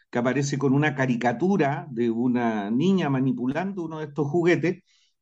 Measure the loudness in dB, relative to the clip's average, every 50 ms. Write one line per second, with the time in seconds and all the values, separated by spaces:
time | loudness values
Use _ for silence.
0 | _ -6 -4 0 0 0 0 0 0 0 -2 0 2 2 4 4 2 2 0 0
1 | 0 0 0 0 0 0 0 0 0 0 2 2 2 0 0 -4 -8 -8 -4 -2
2 | -2 0 0 0 0 0 2 2 0 0 0 -2 -2 -2 0 2 2 4 2 2
3 | 2 0 0 0 0 0 0 -2 -4 -4 -4 -4 -4 -4 -6 -6 -8 -8 -8 -8
4 | -10 -8 -4 -4 -4 0 0 2 4 4 2 2 2 -2 -2 -4 _ _ _ _
5 | _ _ _ _